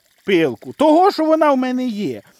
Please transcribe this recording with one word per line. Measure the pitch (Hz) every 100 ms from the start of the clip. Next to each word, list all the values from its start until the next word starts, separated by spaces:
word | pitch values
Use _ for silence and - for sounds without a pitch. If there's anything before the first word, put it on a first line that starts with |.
| _ _
пилку. | - 185 156 113 131
Того, | - 302 311 381
що | -
вона | 311 320 311
в | 269
мене | 254 254 254
є. | 202 185 110 -